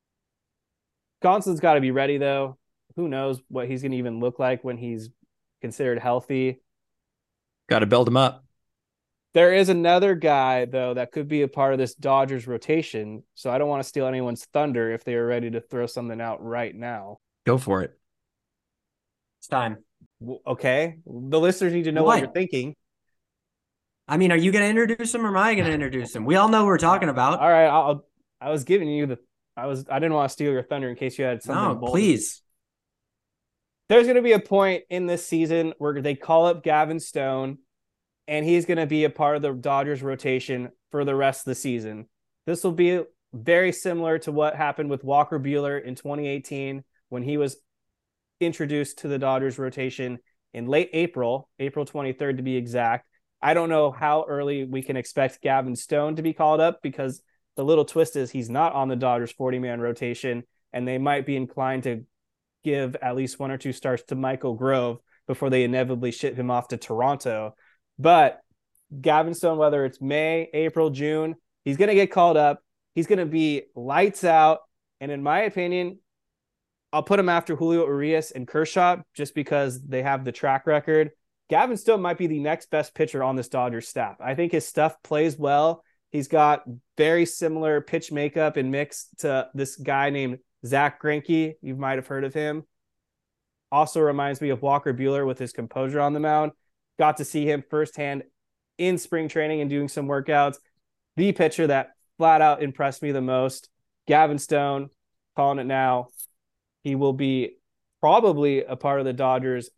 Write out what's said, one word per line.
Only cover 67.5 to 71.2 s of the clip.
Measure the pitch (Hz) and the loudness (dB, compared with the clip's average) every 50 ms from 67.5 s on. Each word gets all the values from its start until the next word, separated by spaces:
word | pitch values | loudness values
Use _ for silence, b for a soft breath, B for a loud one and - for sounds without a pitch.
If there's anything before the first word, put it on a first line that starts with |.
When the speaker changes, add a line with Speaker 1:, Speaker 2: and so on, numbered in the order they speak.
| - _ _ _ _ _ _ _ _ - | -12 _ _ _ _ _ _ _ _ 2
Speaker 1:
But | 131 165 175 165 147 127 - - _ _ _ _ _ _ _ _ _ _ 151 135 | 6 6 8 8 8 6 4 -2 _ _ _ _ _ _ _ _ _ _ -14 -2
Gavin | 135 160 151 156 160 165 170 | 2 4 4 4 2 0 -4
Stone, | - - 165 160 | 0 0 0 2
whether | 156 151 147 147 143 135 | 4 2 4 4 2 0
it's | 131 - - | -2 -4 -6
May, | 135 135 147 151 156 160 165 165 165 - - | -6 -2 0 0 0 0 0 -2 -4 -4 -2
April, | 151 160 156 151 160 160 156 | -2 -2 0 2 2 0 0
June, | 135 135 147 151 156 156 | 0 -2 -4 -2 -2 -2